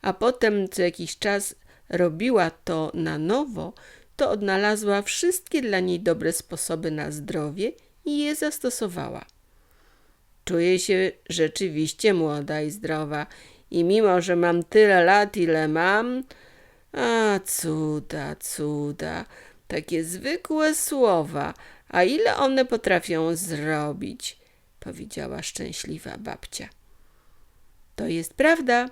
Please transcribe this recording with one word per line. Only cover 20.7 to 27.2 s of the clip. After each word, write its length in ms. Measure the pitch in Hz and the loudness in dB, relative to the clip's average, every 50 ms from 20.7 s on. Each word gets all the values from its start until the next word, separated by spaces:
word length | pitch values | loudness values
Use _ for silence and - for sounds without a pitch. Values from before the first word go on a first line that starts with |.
| 311 | 2
słowa, 760 | - - - 311 277 254 220 185 165 151 185 165 143 139 156 - - - - - - _ _ | 0 -2 -4 2 2 4 4 4 2 0 -2 -4 -6 -6 -6 -8 -12 -18 -20 -20 -20 _ _
a 140 | - - 180 | 2 2 4
ile 340 | 185 269 330 453 - - | 4 4 2 2 2 2
one 280 | - 269 269 269 262 262 | 2 2 2 4 2 2
potrafią 680 | 254 240 220 - - 185 175 - - 175 160 160 165 170 | 2 0 -2 2 2 2 2 2 0 -2 0 0 0 0
zrobić, 1040 | 165 185 175 165 147 147 156 156 151 151 147 143 185 - 104 - - - - - _ _ _ _ _ _ _ _ _ | -2 -4 -6 -6 -4 -2 -2 -2 -2 -2 -4 -6 -6 -8 -10 -10 -10 -12 -12 -12 _ _ _ _ _ _ _ _ _
powiedziała 640 | - - - - - - - - - - - 143 - | -16 -14 -14 -14 -14 -12 -10 -10 -8 -8 -8 -8 -10
szczęśliwa 720 | - - - - - - - - - 156 151 - - - | -10 -10 -8 -10 -10 -10 -10 -10 -10 -10 -12 -12 -14 -14
babcia. 520 | - 214 - - - - - - - - - - _ _ _ - _ - - _ _ | -12 -12 -12 -12 -14 -16 -14 -14 -14 -14 -14 -18 _ _ _ -20 _ -20 -20 _ _